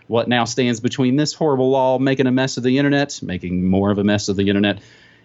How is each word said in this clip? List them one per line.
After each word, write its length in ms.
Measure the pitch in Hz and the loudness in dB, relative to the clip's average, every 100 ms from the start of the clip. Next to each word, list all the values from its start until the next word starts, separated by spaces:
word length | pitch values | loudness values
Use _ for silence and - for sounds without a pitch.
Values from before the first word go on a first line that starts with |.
| - | -4
What 220 | 113 117 | -2 0
now 160 | 123 | 0
stands 340 | 113 - 123 113 | 0 -2 -2 -2
between 380 | 120 - 127 139 | -4 0 0 2
this 160 | 151 | -2
horrible 360 | - 160 135 131 | -2 0 0 2
law 280 | 135 131 127 | 2 2 2
making 280 | 135 135 127 | 0 2 2
a 40 | |
mess 240 | 127 131 | 0 -2
of 80 | - | -2
the 140 | 127 131 | 0 2
internet, 420 | 143 139 139 - | 2 0 -2 -6
making 460 | 95 90 90 90 92 | -8 -6 -4 -2 0
more 240 | 95 98 | 2 2
of 60 | 101 | 2
a 80 | |
mess 240 | 101 104 104 | 0 0 -2
of 80 | 98 | -2
the 100 | 98 | 2
internet, 320 | 101 101 101 - - - _ | 2 0 -2 -10 -20 -20 _